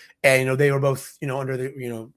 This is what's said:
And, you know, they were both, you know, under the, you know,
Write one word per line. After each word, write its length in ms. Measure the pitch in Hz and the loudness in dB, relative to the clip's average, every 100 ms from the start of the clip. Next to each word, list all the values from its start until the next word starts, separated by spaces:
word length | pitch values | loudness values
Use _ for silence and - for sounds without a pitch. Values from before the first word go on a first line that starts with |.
| - _ | -20 _
And, 160 | 139 131 | 4 4
you 60 | 131 | 4
know, 100 | 131 | 2
they 160 | 143 | 2
were 80 | 139 | 2
both, 360 | 139 131 - - | 0 -2 -6 -10
you 80 | 143 | -6
know, 100 | 131 | -4
under 200 | 131 127 | -4 -6
the, 160 | 131 135 | -6 -8
you 140 | 123 | -8
know, 200 | 113 113 | -8 -12